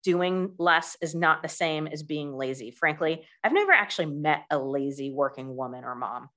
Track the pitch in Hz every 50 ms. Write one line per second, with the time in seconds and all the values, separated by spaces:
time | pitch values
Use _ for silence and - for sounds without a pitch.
0 | - 185 175 175 180 180 185 185 185 190 185 - 170 175 165 165 160 - - -
1 | 165 160 156 165 170 160 156 151 - 156 - - 170 165 156 151 156 156 151 151
2 | 156 151 156 151 147 143 139 131 135 131 135 135 113 117 120 - - 156 151 151
3 | 165 156 160 160 - _ _ _ - 220 285 392 415 392 359 - 208 202 - -
4 | 170 156 143 147 151 156 151 147 - _ 156 143 135 135 139 139 139 139 139 139
5 | 135 139 135 143 139 135 - 135 131 131 131 127 131 127 127 123 123 123 123 123
6 | 123 98 117 123 123 139 _